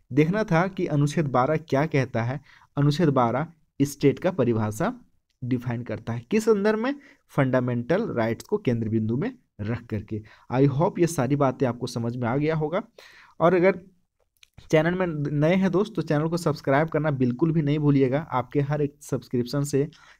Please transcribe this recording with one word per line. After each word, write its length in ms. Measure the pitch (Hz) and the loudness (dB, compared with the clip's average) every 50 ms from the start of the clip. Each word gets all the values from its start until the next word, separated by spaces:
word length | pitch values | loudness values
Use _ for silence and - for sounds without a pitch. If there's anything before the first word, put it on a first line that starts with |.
| _ - 123 | _ -4 2
देखना 300 | 139 156 156 190 214 220 | 2 2 4 2 0 0
था 240 | 214 170 160 180 190 | 2 2 2 2 0
कि 180 | 190 - 180 | -2 -4 -4
अनुच्छेद 420 | - 151 143 143 143 147 180 160 139 | -2 0 2 2 2 0 0 -2 0
बारह 300 | 123 127 127 135 156 151 | 2 2 2 2 0 -2
क्या 280 | 151 - - 135 151 | -2 0 0 0 0
कहता 380 | 160 - 143 131 127 - 113 113 | 2 0 0 -2 0 -2 -2 -2
है। 160 | 120 131 151 - _ - - _ _ - - | -2 -4 -8 -10 _ -20 -20 _ _ -2 0
अनुच्छेद 320 | 139 147 143 147 180 151 | 2 2 2 2 2 2
बारह 380 | 131 135 120 117 113 127 156 160 - _ _ _ _ - | 4 4 4 2 2 0 -2 -4 -8 _ _ _ _ 0
स्टेट 380 | 139 143 - - - 139 131 - | 0 0 0 2 4 4 4 4
का 120 | - 180 | 0 -2
परिभाषा 640 | 185 - 123 117 117 110 110 107 104 110 165 214 247 - - _ _ _ _ _ _ - - | 0 0 2 2 2 0 0 -2 -2 -2 -4 -4 -4 -6 -12 _ _ _ _ _ _ -10 -6
डिफाइन 400 | 120 127 123 - 123 117 120 120 | -4 -4 -4 -4 -4 -6 -6 -6
करता 300 | - 110 - - - 117 | -8 -10 -8 -8 -8 -8
है, 120 | 120 117 - | -8 -6 -2
किस 140 | - 220 220 | -2 0 2
संदर्भ 340 | 233 220 196 196 214 220 220 | 2 2 2 2 0 0 0
में? 160 | 226 262 285 285 - - - _ _ _ | 0 -4 -4 -6 -10 -20 -20 _ _ _
फंडामेंटल 800 | - - 139 131 123 127 123 123 123 120 117 120 165 202 240 - | -2 0 0 2 2 0 0 0 -2 -2 -2 0 0 0 -2 -2
राइट्स 380 | 117 120 113 113 113 110 - | -2 -2 -2 -2 -2 -4 -6
को 120 | - 208 208 | -4 -4 -2
केंद्र 320 | - 135 120 117 113 110 | 0 0 -2 0 -2 -2
बिंदु 280 | 107 113 110 110 113 131 | -2 -2 0 0 -2 -2
में 200 | 180 254 262 - _ _ _ - | -2 -4 -6 -10 _ _ _ -10
रख 240 | 104 104 120 - - | -8 -6 -6 -8 -8
करके। 360 | - 110 104 110 - 113 107 107 - - - _ - | -8 -8 -8 -8 -8 -10 -12 -12 -14 -20 -20 _ -4
I 160 | 120 127 139 143 | 0 2 2 2
hope 320 | 123 139 170 - - 175 | 2 2 0 0 0 0
ये 80 | 170 165 | 0 0
सारी 280 | 165 - 139 139 143 | 0 0 -2 0 0
बातें 320 | 143 139 131 127 - 143 123 | 0 0 0 0 0 -2 -2
आपको 200 | 117 120 127 120 | -2 -4 -6 -8
समझ 280 | - 123 117 117 120 127 | -6 -6 -6 -6 -4 -4
में 100 | 123 110 | -4 -2
आ 100 | 123 143 | -2 -2
गया 180 | 151 151 160 | -2 -2 -2
होगा। 280 | 156 160 151 165 196 226 - _ - - - - - - - _ - | -2 -2 -2 -4 -4 -6 -6 _ -20 -20 -20 -20 -20 -20 -16 _ 0
और 140 | 160 170 185 | 2 4 4
अगर 280 | 180 170 190 185 185 - - _ _ _ _ _ _ _ _ _ _ _ _ _ - - - | 4 4 4 2 0 -4 -20 _ _ _ _ _ _ _ _ _ _ _ _ _ -20 -6 0
चैनल 220 | - 156 156 170 180 | 2 2 2 2 0
में 360 | 185 185 175 160 151 143 143 | 0 -2 -2 -2 -2 -4 -2
नए 240 | 147 143 147 160 180 | 0 0 2 2 4
हैं 160 | 185 190 190 | 2 2 2
दोस्त, 240 | 170 175 214 214 - | 2 0 -2 -2 -2
तो 60 | - | -6
चैनल 260 | 156 160 160 147 156 165 | -2 -2 0 0 0 -2
को 100 | 165 170 | -2 -2
सब्सक्राइब 500 | 175 160 143 - - - 135 139 160 160 | -2 -2 -2 -2 0 0 2 2 2 2
करना 240 | - 156 151 156 | 0 -2 -2 0
बिल्कुल 400 | 143 127 131 123 120 - 165 160 | 0 0 0 0 0 2 0 0
भी 100 | 156 165 | 2 2
नहीं 180 | 151 139 147 156 | 0 0 0 2
भूलिएगा। 400 | 147 147 143 139 135 127 127 147 | 2 4 4 4 4 2 0 -2
आपके 420 | 165 - 123 127 120 - - 143 | -4 -4 -4 -4 -4 -2 -2 -2
हर 200 | 143 135 147 151 | -2 0 0 -2
एक 140 | 147 143 - _ | -2 -4 -6 _
सब्सक्रिप्शन 640 | - - 143 131 - - - 123 120 120 139 143 143 | -12 -8 -8 -8 -6 -4 -2 -2 -2 -2 -2 -4 -4
से, 260 | 143 147 135 143 - - - - - - _ | 0 0 -2 -2 -2 -6 -14 -20 -20 -20 _